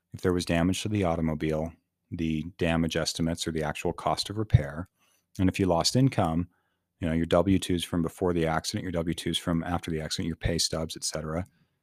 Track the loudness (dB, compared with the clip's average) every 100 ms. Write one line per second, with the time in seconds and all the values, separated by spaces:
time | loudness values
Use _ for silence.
0 | _ -2 0 2 2 2 2 0 -2 0
1 | 2 2 0 0 0 -2 -4 -10 _ _
2 | -10 -4 -2 -2 -4 -2 0 2 2 0
3 | -2 -2 -2 -2 -4 -2 -2 -4 -4 -2
4 | -2 -2 -4 -6 4 4 2 -8 -10 _
5 | _ _ _ 0 2 4 4 4 4 4
6 | 4 2 0 0 -4 _ _ _ _ -6
7 | -2 0 4 4 6 4 2 -2 0 -2
8 | -2 0 0 2 2 0 -2 -4 -4 -4
9 | -2 -4 -4 -2 0 -2 0 -4 -4 -6
10 | -4 -4 -4 -2 -2 0 -2 -2 -6 -8
11 | -8 -6 -4 -6 -6 _ _ _